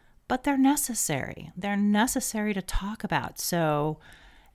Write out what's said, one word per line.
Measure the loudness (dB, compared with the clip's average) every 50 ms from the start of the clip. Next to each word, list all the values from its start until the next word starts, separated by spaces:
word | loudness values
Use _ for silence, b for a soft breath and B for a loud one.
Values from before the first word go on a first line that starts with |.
| b b b b _
but | -4 -4 -2 0
they're | 0 2
necessary. | 4 4 4 4 4 0 -2 -2 -2 -2 -2 -2 -2 -4 -6 -10 -12 -14 -14 -12
They're | -6 -4 -2 0
necessary | 2 2 4 4 4 4 2 2 -2 -2 -2 -2 -2 -2 -2 -2
to | -2 -4
talk | -2 -2 -2 -2 -4 -6 -8 -4
about | -2 -2 -2 -2 -4 -6 -8
so | -6 -2 0 2 2 2 2 2 0 0 -2 b b b b b b b b b b b b